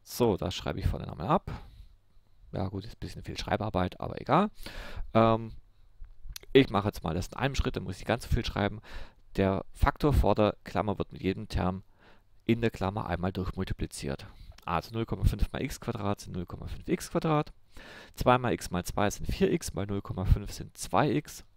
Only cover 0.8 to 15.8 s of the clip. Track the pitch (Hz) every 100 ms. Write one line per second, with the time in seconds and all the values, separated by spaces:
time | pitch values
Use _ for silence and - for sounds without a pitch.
0.8 | - - - - 90 180 - - - -
1.8 | - - _ - _ - - - 95 98
2.8 | - - 90 - - - - 98 104 92
3.8 | 90 - - 50 - 147 214 - - -
4.8 | - - - 113 113 113 113 - - -
5.8 | - - - - - - - - 139 101
6.8 | 101 - 85 82 - - 139 131 127 -
7.8 | 92 92 - 117 - - - 101 101 107
8.8 | - - - - - - 95 95 - -
9.8 | 139 - 151 135 98 104 104 - - -
10.8 | 104 95 - - 90 107 107 - 90 95
11.8 | - - - - _ - - 117 113 -
12.8 | 92 104 - 85 90 95 90 - 95 -
13.8 | 82 - - 69 - - - - - 85
14.8 | - 113 113 98 104 104 - - 139 -